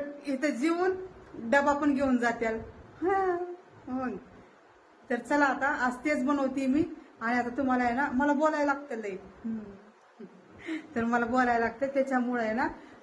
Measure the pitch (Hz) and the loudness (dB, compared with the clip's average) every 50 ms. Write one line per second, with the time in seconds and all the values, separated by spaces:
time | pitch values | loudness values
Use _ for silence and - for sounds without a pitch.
0 | 285 - - - - 285 269 - 302 294 226 226 277 330 339 349 370 370 381 - | 0 -2 -10 -10 -6 -4 -4 0 0 0 0 2 0 0 2 2 2 0 0 -2
1 | - - - - - - - - 226 226 269 285 285 294 285 285 302 285 262 262 | -6 -12 -14 -18 -20 -18 -14 -8 -2 2 4 4 4 4 2 2 2 2 2 2
2 | 277 262 247 233 233 233 233 - 233 226 226 226 - - - - - - - - | 2 2 2 2 2 0 0 0 -2 -2 -2 -4 -6 -12 -16 -20 -20 -18 -10 -4
3 | 320 370 392 381 381 370 349 349 359 359 349 - - - - - - 277 254 262 | 0 0 2 2 2 2 0 -2 -2 -6 -10 -14 -16 -20 -20 -18 -10 -6 -6 -4
4 | 262 240 196 175 - - - - - - - - - - - - - - - - | -4 -4 -6 -8 -12 -16 -20 -20 -20 -20 -20 -20 -20 -20 -20 -20 -20 -20 -20 -14
5 | - - 240 233 240 - 294 294 285 269 240 - 269 285 294 254 247 254 254 - | -6 -4 -4 -2 0 2 4 4 4 4 2 2 0 0 0 2 0 0 -2 0
6 | - 302 302 247 254 294 285 277 269 262 269 277 269 262 269 311 339 - - - | 0 0 0 2 2 2 2 2 0 0 0 0 0 2 2 2 2 0 -2 -12
7 | - - - - 226 233 247 247 240 240 247 294 269 254 254 247 247 240 233 262 | -16 -20 -12 -6 -2 0 0 0 0 -2 -2 -2 0 2 2 2 2 2 2 0
8 | 285 262 247 254 285 294 294 294 311 311 311 294 285 285 277 285 - - 240 220 | 0 0 2 2 2 4 4 4 4 2 2 2 2 2 0 -2 -4 -8 -8 -6
9 | 214 196 185 185 - - - - - 226 226 214 208 202 196 - - - - _ | -6 -6 -8 -8 -12 -16 -16 -10 -8 -6 -6 -6 -8 -10 -16 -18 -20 -20 -20 _
10 | - - - - 196 - - - - - - - - 339 320 311 - - - 240 | -20 -20 -20 -20 -20 -18 -20 -20 -20 -20 -20 -16 -10 -8 -8 -8 -8 -6 -4 -2
11 | 233 233 240 240 240 226 247 254 247 240 233 233 233 220 226 - 277 269 277 277 | 0 2 2 0 0 2 2 2 4 4 4 2 2 0 0 -2 -4 -2 2 0
12 | 262 262 262 254 240 247 247 240 220 214 220 247 294 349 - - - - - - | 0 2 2 0 0 0 0 -2 0 0 0 0 -2 -2 -4 -8 -16 -20 -20 -12